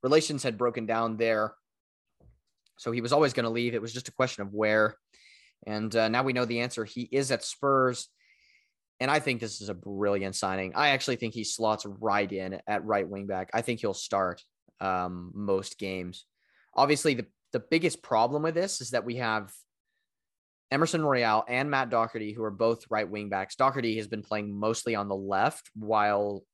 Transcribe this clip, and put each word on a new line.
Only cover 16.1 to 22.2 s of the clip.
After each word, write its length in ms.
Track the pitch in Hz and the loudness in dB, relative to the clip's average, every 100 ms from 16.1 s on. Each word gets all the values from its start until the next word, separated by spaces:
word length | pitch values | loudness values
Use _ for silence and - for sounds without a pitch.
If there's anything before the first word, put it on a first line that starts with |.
| - _ _ _ _ _ | -12 _ _ _ _ _
Obviously, 400 | - 139 147 156 | 4 4 6 4
the, 140 | 123 104 _ _ | 0 -4 _ _
the 80 | 117 | -6
biggest 420 | - 165 165 - | 0 2 2 -2
problem 400 | - 113 120 147 | 0 2 4 2
with 140 | 160 160 | 0 0
this 260 | 190 - | -2 -4
is 100 | 120 | -2
that 140 | 123 110 | -2 -2
we 120 | 120 | -4
have 360 | 120 110 98 - _ _ _ _ _ _ _ _ _ _ _ | -2 -2 -4 -18 _ _ _ _ _ _ _ _ _ _ _
Emerson 320 | 139 160 170 | 0 2 2
Royal 420 | 151 127 117 107 - | 2 2 4 2 2
and 220 | 123 147 | -2 0
Matt 200 | 139 123 | 0 0
Doherty, 440 | 117 113 113 | 0 0 -4